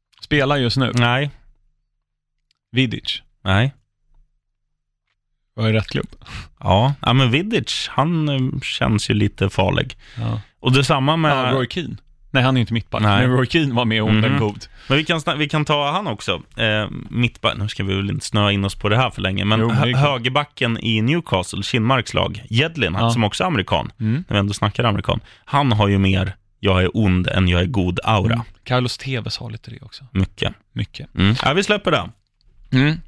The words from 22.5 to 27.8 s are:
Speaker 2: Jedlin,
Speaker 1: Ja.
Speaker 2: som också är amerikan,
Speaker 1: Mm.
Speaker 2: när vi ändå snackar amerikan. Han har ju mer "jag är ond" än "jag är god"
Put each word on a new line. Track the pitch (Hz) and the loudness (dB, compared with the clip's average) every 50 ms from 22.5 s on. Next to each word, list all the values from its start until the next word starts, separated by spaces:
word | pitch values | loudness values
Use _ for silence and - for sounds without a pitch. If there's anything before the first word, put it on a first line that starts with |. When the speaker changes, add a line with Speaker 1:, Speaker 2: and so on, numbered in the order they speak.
Speaker 2:
Jedlin, | 117 117 143 165 165 165 113 87 82 95 | 0 0 0 0 0 -2 -2 -2 0 0
Speaker 1:
Ja. | 117 117 | 0 2
Speaker 2:
som | 113 120 110 | 2 2 2
också | 101 - - 185 | 0 0 0 -2
är | 185 | 0
amerikan, | 165 113 87 - - 78 - - - - | 0 -2 0 0 -2 -2 -2 -4 -6 -4
Speaker 1:
Mm. | 110 107 113 143 185 - | -2 -2 -2 -2 -2 -2
Speaker 2:
när | 107 | 0
vi | 104 | 0
ändå | 98 101 101 | 0 0 0
snackar | - - 104 - - 120 | -2 -2 -2 0 0 0
amerikan. | 117 104 107 98 - - - - - - - _ | 0 0 0 0 -2 -2 -2 -4 -10 -20 -20 _
Han | - - 139 143 135 110 | -2 0 0 2 2 4
har | 107 107 101 | 4 4 4
ju | 101 98 | 4 4
mer | 98 95 95 95 95 92 95 - _ _ _ _ | 4 4 2 2 0 -2 -6 -10 _ _ _ _
"jag | - 104 95 92 92 | 0 2 4 4 2
är | 90 - | 2 2
ond" | - 110 98 92 90 90 - | 2 2 4 4 2 2 0
än | - 90 95 90 | 0 2 2 4
"jag | 87 87 | 4 2
är | 90 | 2
god" | 90 - 98 | 0 0 0